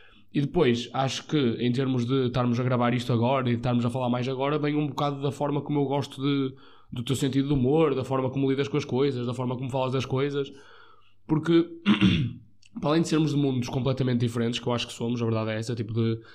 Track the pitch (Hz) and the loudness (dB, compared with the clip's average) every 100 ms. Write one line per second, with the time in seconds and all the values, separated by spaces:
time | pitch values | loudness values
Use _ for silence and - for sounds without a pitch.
0 | - - - - 143 175 143 117 - 131 | -20 -20 -6 -4 0 4 4 4 0 -2
1 | 135 - - 156 123 113 123 127 131 131 | -2 -4 -4 0 0 0 0 0 0 -2
2 | 120 135 123 123 123 120 127 123 120 123 | 0 0 0 0 0 0 0 2 2 0
3 | 120 117 120 135 123 117 123 120 120 127 | 0 2 2 2 0 0 0 0 0 -2
4 | 123 123 123 131 139 151 147 147 147 - | -2 -2 -2 -2 -2 0 0 0 -2 -2
5 | 147 139 139 139 147 143 143 147 139 143 | -2 -2 -4 -2 -2 -2 0 0 0 0
6 | 139 - 135 139 131 131 - - - 123 | -4 -4 -2 0 -2 -6 -18 -20 -12 -8
7 | 117 123 139 131 139 143 123 156 156 131 | -4 0 0 0 2 2 4 4 4 2
8 | 123 131 131 135 135 135 139 151 139 123 | -2 -2 -2 0 0 0 0 -2 -2 0
9 | 143 123 123 123 123 123 131 131 127 131 | 0 0 -4 -4 -4 -4 -4 -2 0 -2
10 | 127 131 143 143 139 - - - - - | -2 -2 0 -2 -6 -10 -20 -20 -20 -20
11 | - - - 156 156 165 170 - 202 208 | -20 -20 -2 0 4 4 4 0 2 4
12 | 190 175 120 - - - - - 135 156 | 4 4 0 -6 -16 -20 -18 -6 0 2
13 | 170 156 151 139 139 131 117 131 123 123 | 2 2 2 2 2 0 -2 -2 0 0
14 | 131 120 120 120 117 120 - 120 - - | 0 2 0 0 -2 -2 -2 -2 -4 -6
15 | 117 120 117 110 110 110 113 117 110 113 | -4 -2 0 0 0 -4 -4 -4 -2 0
16 | 113 113 - | 0 0 -6